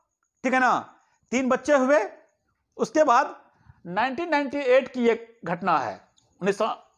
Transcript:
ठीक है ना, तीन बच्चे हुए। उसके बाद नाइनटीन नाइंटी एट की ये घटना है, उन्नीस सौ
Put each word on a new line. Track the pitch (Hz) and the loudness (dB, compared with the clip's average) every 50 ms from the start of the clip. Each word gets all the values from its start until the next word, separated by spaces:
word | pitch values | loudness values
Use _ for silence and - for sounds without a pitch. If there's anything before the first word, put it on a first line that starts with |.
| _ _ _ _ _ _ _ _ - | _ _ _ _ _ _ _ _ -4
ठीक | 254 247 | -2 0
है | 262 | 2
ना, | 254 240 208 143 107 - - _ _ _ _ _ _ _ - | 2 2 2 0 -2 -6 -14 _ _ _ _ _ _ _ -4
तीन | 247 269 254 | -2 0 0
बच्चे | 254 247 254 - 294 | -2 -2 0 2 2
हुए। | 277 254 254 285 311 415 370 - - _ _ _ _ _ _ _ _ _ _ _ | 2 4 4 2 2 0 -2 -8 -16 _ _ _ _ _ _ _ _ _ _ _
उसके | - 233 - - 311 311 | -6 -4 -2 2 2 4
बाद | 302 233 240 285 294 - - _ _ _ _ _ _ - _ - | 4 4 2 2 0 -4 -14 _ _ _ _ _ _ -20 _ -16
नाइनटीन | 180 175 196 226 262 262 240 339 349 | -10 -4 -4 -4 -4 -4 -6 -6 -2
नाइंटी | 311 285 294 269 240 285 | -2 -2 -2 -4 -6 -4
एट | 285 254 247 262 254 - - | 0 2 2 2 2 0 -2
की | 254 240 | -2 0
ये | 233 226 226 226 - - _ - | 0 0 0 -4 -12 -20 _ -10
घटना | 170 175 175 190 190 170 147 | -8 -8 -4 -2 0 0 0
है, | 127 110 95 - - _ _ _ _ _ _ - | 0 -4 -8 -10 -14 _ _ _ _ _ _ -6
उन्नीस | 175 196 196 202 | -4 -2 -2 -2
सौ | 214 220 - - - _ _ | -2 -4 -4 -6 -14 _ _